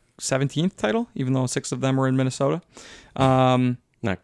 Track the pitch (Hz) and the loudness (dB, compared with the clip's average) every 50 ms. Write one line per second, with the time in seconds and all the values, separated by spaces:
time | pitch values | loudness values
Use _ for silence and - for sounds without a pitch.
0 | _ _ _ - - - 135 131 139 135 - 143 165 190 - - - 214 214 226 | _ _ _ -12 -6 -4 -2 0 0 -2 0 -2 -2 -2 -2 -2 -2 0 0 -2
1 | 240 - - - 135 127 131 131 127 120 - 143 - - 139 127 131 131 131 135 | -2 -4 -6 -6 -2 -2 0 0 0 -2 -2 -4 -6 -4 -4 -2 -2 0 0 0
2 | 131 131 131 131 131 131 - - 139 139 156 170 - _ _ - - - - - | 0 0 0 0 0 -2 -2 -2 -2 -2 -2 -4 -6 _ _ -20 -20 -20 -20 -20
3 | - - - - 135 131 131 131 131 127 127 127 127 123 123 - _ _ _ _ | -20 -10 -2 0 2 4 4 4 4 4 4 4 2 0 -2 -4 _ _ _ _
4 | - 107 92 - | -4 -4 -4 -4